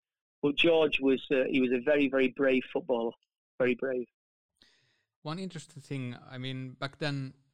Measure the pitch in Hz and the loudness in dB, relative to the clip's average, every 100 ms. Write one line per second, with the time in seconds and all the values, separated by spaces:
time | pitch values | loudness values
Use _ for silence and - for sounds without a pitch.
0 | _ _ _ _ 147 143 170 160 156 - | _ _ _ _ -2 2 4 6 4 2
1 | 135 131 - 135 127 135 127 127 123 147 | 2 2 2 0 2 2 2 0 2 2
2 | 139 135 131 - 135 127 - 135 - 120 | 2 2 0 2 2 2 0 -8 -2 -2
3 | 117 - _ _ _ _ 123 120 135 127 | -2 -6 _ _ _ _ 0 0 -2 -4
4 | 120 _ _ _ _ _ _ _ _ _ | -6 _ _ _ _ _ _ _ _ _
5 | _ _ 151 165 190 165 - - - 139 | _ _ -10 -8 -10 -12 -16 -20 -10 -8
6 | 127 120 - 131 127 131 131 127 139 - | -8 -10 -14 -12 -8 -8 -10 -8 -10 -6
7 | 151 139 131 - _ | -6 -4 -8 -12 _